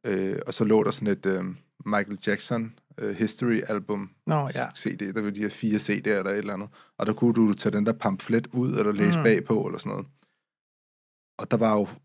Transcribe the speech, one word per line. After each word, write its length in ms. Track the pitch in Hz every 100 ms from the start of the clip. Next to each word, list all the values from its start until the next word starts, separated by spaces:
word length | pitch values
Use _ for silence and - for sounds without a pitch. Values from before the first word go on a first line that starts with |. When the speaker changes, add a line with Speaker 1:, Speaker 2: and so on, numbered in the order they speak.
| 117
Speaker 1:
Øh, 320 | 95 95 - -
og 80 |
så 100 | -
lå 200 | 110 110
der 60 | 107
sådan 180 | - 104
et, 180 | 98 98
øh, 180 | 92 92 90 _ _ 101
Michael 320 | 104 98 101 -
Jackson, 460 | 101 - 117 113 - _ -
øh, 180 | 107 98
History-album, 920 | 110 - 123 113 - 104 - 101 95 _ -
Speaker 2:
Nå, 80 | 156 135
ja. 120 | 123 123 -
Speaker 1:
C 200 | - 92
D, 160 | 101
der 80 | 110
var 80 | 104
de 100 | 104
her 80 | 104
fire 300 | - 110 107
C 100 | - 101 104
D'er 40 |
eller 200 | 101 95
et 80 | 101
eller 140 | 101
andet. 140 | 95 104 - - -
Og 80 | 107
der 60 |
kunne 220 | 104 120
du 200 | 113 110
tage 180 | 101 107
den 140 | 104 104
der 60 |
pamflet 540 | 110 107 95 - 117 -
ud, 160 | 127 127 107
eller 140 | 104
læse 260 | 104 - 170
Speaker 2:
Mm. 40 |
Speaker 1:
bagpå, 420 | 147 101 - 110 104
eller 120 | -
sådan 120 | 107
noget. 160 | 98 98 _ _ _ _ _ _ _ _ _ _ _ _ -
Og 120 | -
der 60 | 117
var 180 | 113
jo 140 | 107 95 -